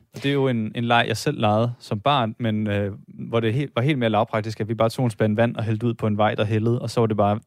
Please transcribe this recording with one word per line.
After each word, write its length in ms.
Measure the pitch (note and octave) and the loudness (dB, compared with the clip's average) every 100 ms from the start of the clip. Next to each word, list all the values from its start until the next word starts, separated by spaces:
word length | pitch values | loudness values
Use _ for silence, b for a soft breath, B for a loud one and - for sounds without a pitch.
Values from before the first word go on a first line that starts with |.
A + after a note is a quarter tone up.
| - - | -4 -6
Og 80 | |
det 60 | C#3 | -2
er 40 | |
jo 140 | C#3 C3+ | 2 2
en, 240 | A#2 A2 B2 | 0 -2 -2
en 80 | |
leg, 220 | A#2 A#2+ A2+ | 2 2 2
jeg 100 | A2 | -2
selv 220 | - C#3+ | -2 0
legede 340 | A2 G#2+ A#2+ A#2+ | 2 2 0 -2
som 200 | - G#2+ | -8 -4
barn, 360 | C#3 C#3+ A2+ A#2 | 0 2 0 -2
men, 280 | A#2 G#2+ G#2 | -2 -2 0
øh, 260 | G2+ G2+ - - | -2 -2 -6 -14
hvor 320 | - - A#2 | -14 -4 0
det 140 | A2+ | 0
helt, 180 | B2 C#3 - | 0 -2 -2
var 60 | |
helt 180 | A#2+ C#3+ | 0 2
mere 100 | A#2 | 2
lavpraktisk, 500 | G#2 A2 A2+ G#2+ G#2+ | 2 0 -2 -4 -6
at 60 | G#2 | -4
vi 40 | |
bare 160 | A2 A2+ | 0 0
tog 160 | - B2 | 0 -2
en 60 | |
spand 240 | - A2 G#2+ | 0 0 2
vand 200 | A#2 A2+ | 0 0
og 80 | |
hældte 220 | A2 A2 A#2+ | -2 -2 -2
ud 80 | |
på 140 | A#2 A2 | -2 -2
en 100 | G#2 | 2
vej, 180 | G#2+ - | 2 2
der 100 | G#2 | 0
hældede, 360 | A2 A2+ A#2+ | 0 2 0
og 80 | A#2+ | -2
så 100 | B2 | 0
var 80 | A2 | 0
det 100 | G#2+ | 2
bare 220 | G2+ G#2 | 2 0